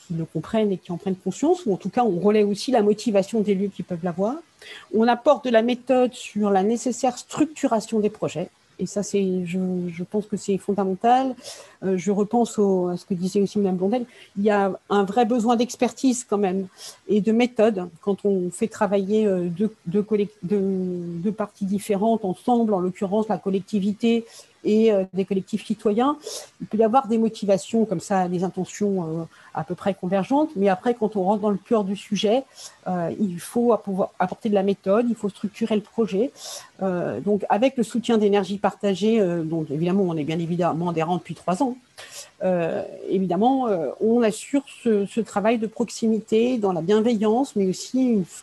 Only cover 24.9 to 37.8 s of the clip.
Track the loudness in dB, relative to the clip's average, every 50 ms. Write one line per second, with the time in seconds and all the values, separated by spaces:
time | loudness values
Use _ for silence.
24.9 | 4 2 0 0 -2 -4 -2 -2 -2 -4 -4 -4 -6 -6 -4 -4 -4 -2 0 0
25.9 | 2 2 2 2 0 -2 -6 -12 -12 -12 -14 -16 _ -16 -10 -4 0 2 4 4
26.9 | 4 2 2 2 0 2 2 0 -2 -2 0 0 0 0 0 0 0 0 2 2
27.9 | 0 -4 -2 0 0 0 0 0 -2 -2 -2 -2 -4 -4 -6 -6 -4 -4 -2 -2
28.9 | 0 -2 -2 -4 -4 -6 -8 -10 -14 -20 -18 -12 -10 -8 -6 -6 -6 -4 -4 -4
29.9 | -4 -4 -2 -2 0 0 0 2 2 2 2 0 0 0 2 2 2 2 0 -2
30.9 | 0 0 0 -2 0 0 0 0 0 0 0 0 -2 -2 -2 0 0 0 0 0
31.9 | -4 -6 -6 -6 -4 0 2 2 2 0 -2 _ -14 -20 -20 -20 -18 _ -6 -4
32.9 | -4 -2 -2 -4 -2 -2 -2 -2 -4 -6 -8 -4 -2 0 2 2 2 2 0 -4
33.9 | -2 -2 -2 -2 _ -4 -4 -4 -4 -4 -2 0 2 2 2 0 -2 -2 0 0
34.9 | 2 2 2 0 -2 -2 -4 -6 -6 -6 -8 -8 -6 -4 -2 0 0 -2 -2 -4
35.9 | -2 -2 -2 0 0 0 -2 -2 -4 -10 -16 -16 -16 -16 -18 -16 _ -6 -4 -2
36.9 | -2 -2 -2 -4 -4 -4 -2 0 0 0 0 0 2 2 2 2 2 0